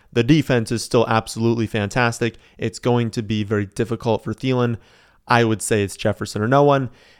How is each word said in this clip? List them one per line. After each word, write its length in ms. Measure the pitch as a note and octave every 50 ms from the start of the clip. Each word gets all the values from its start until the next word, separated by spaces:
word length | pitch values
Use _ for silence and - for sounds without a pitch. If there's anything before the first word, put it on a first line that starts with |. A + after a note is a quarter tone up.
| _ _
the 120 | - A#2+ A2+
defense 480 | B2 D#3+ D3+ - - C3 A#2 G#2+ -
is 120 | A#2+ A2 -
still 220 | - - A#2 A2
absolutely 600 | A#2 A2+ A2+ - - - A2 A2+ A#2 A#2 A#2 A2
fantastic. 720 | - - G#2+ G2+ G2 - B2+ A#2+ A#2 A#2 - B2 A2+ - - _ _ _
It's 220 | - A2+ A2 - -
going 320 | - B2 A#2+ A#2+ A#2 A2
to 100 | - A#2
be 220 | G#2+ G2+ A2 G#2+ G#2
very 240 | G2+ A2 G#2 G2+
difficult 560 | G2 - - A2+ - A#2 - - A#2 G#2+ - -
for 100 | A2 G#2+
Thielen. 440 | - - C3 B2+ B2 B2 A#2+ A2+ - - _ _ _ _ _ _ _ _
I 160 | - B2 A#2+ A#2
would 180 | A2 A2 F#2
say 220 | - - A2+ G#2 G2+
it's 120 | F#2+ -
Jefferson 460 | - - G#2+ G2+ - A2+ - - G#2
or 60 | G#2+
no 160 | A#2+ C#3 C#3+ C#3+
one. 260 | C#3+ C#3 C3+ C3 A#2 - _ _ _ _